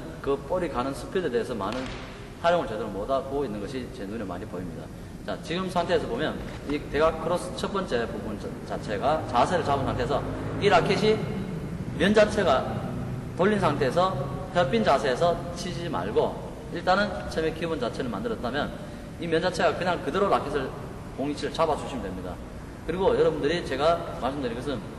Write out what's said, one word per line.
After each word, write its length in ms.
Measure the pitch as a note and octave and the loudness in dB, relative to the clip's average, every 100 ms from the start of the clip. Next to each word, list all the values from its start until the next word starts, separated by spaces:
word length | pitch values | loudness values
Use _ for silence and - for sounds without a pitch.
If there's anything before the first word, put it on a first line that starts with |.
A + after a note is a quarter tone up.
| - - | -6 -6
그 160 | - C#3 - | -2 -2 0
볼이 220 | F3+ F3 | -2 0
가는 240 | - C3+ | -2 -2
스피드에 360 | C3+ - F#3+ E3 | -4 -4 -2 0
대해서 240 | A#2+ - | 0 0
많은 300 | A#2 F#2+ B2+ C3 - - - - - | -2 -2 -4 -6 -8 -10 -12 -14 -2
활용을 240 | E3+ F3 B2+ | 2 2 2
제대로 220 | G#2+ A2+ | -4 -4
못하고 560 | F#2+ G#2+ C3+ - C#3 | -4 0 0 0 -2
있는 160 | C#3 G#2 | -2 -4
것이 300 | G2 C3 A#2+ - | -6 -6 -8 -8
제 100 | G2 | -8
눈에 180 | A2+ | -6
많이 220 | F#2+ F2+ - | -6 -6 -8
보입니다. 420 | F2 F2 D#2+ D#2+ - - - - | -8 -8 -8 -10 -12 -12 -10 -8
자, 120 | F#2+ | -8
지금 260 | - E3+ F#3 | -4 -4 -2
상태에서 380 | F3+ F3 E3+ C3 | 0 2 2 2
보면 320 | A#2 D3 G2 - - - | -2 -2 -2 -8 -8 -4
이 100 | D3 - | -4 -2
대각 300 | C#3 D#3+ D#3+ | 2 2 2
크로스 340 | E3 F3 - - | -2 -2 -2 -6
첫 160 | G3 | -4
번째 340 | G3 F3+ A#2+ A2+ | -2 0 0 -2
부분 320 | A2 G#2 G#2 | -4 -6 -6
자-, 80 | - - - F#2+ | -8 -8 -6 -6
자체가 500 | - G2+ B2 D#3 - | -4 0 2 2 2
자세를 380 | A#2 D3 F3+ C#3+ | 2 4 2 2
잡은 200 | C#3+ C3 | 2 0
상태에서 380 | G#2+ A#2+ C3 - - - - | 0 0 0 -2 -4 -4 0
이 80 | G3 | 6
라켓이 480 | F3+ D#3 F#3 G#3+ A3 C3+ - - - - - - C#3+ | 6 6 4 4 4 2 -4 -4 -6 -6 -6 -6 2
면 160 | F3+ | 6
자체가 720 | G#3+ G#3 - F3+ C3 - - - - - - - - | 8 6 6 4 4 2 -2 -4 -4 -4 -6 -6 2
돌린 220 | F#3 G#3 | 4 4
상태에서 560 | F3 D3 C3+ D#3+ F#3 F#3+ - - - | 4 4 4 4 4 2 -2 -4 -2
헤어핀 280 | F3 F3 A3+ | 2 4 4
자세에서 720 | F#3+ C#3 C#3+ B2+ E3+ E3 - - | 6 4 4 4 4 2 -2 -6
치지 320 | F3+ E3+ F3 | -6 -4 -2
말고 640 | G#2+ F#2 D3+ A#2 - - - - | -2 0 2 2 0 -8 -10 -8
일단은 560 | E3+ E3+ F#3+ G3+ - - | -2 4 4 4 -2 -4
처음에 240 | E3+ D#3+ | -2 0
기본 260 | D#3+ E3+ D#3 | 0 -2 -2
자체를 300 | A#2 - B2+ | -2 -2 -4
만들었다면 640 | G2 A#2 G#2+ A#2+ C3+ A2 D#2+ - - - - | -2 -2 -2 -2 -2 -2 -4 -10 -10 -12 -8
이 80 | E3+ | 0
면 140 | D#3+ | 2
자체가 360 | F3+ F3 F3 D3+ | 2 4 2 2
그냥 240 | F3+ F3 - | 0 0 0
그대로 240 | F#3+ G3 | 2 4
라켓을, 400 | B2+ C#3+ C#3+ C3 - - - - - | 2 2 -2 -2 -6 -10 -10 -10 -4
공이치를 360 | C#3 C#3+ C#3 | -4 -2 -4
잡아주시면 500 | - D#3+ D3 - B2+ | 2 2 2 -2 -6
됩니다. 300 | G2 F2+ F2+ F2 - - - - - | -6 -6 -8 -8 -10 -12 -12 -8 -4
그리고 300 | E3+ F#3 B2 | 2 4 6
여러분들이 480 | E3 D3+ C#3 F3 - | 4 4 2 0 0
제가 540 | C3 D3+ E3+ - - | 2 4 4 0 -4
말씀드린 340 | A#2+ C#3+ B2+ A#2 | -4 -2 -2 -2
것은 240 | B2+ B2+ - | -4 -4 -6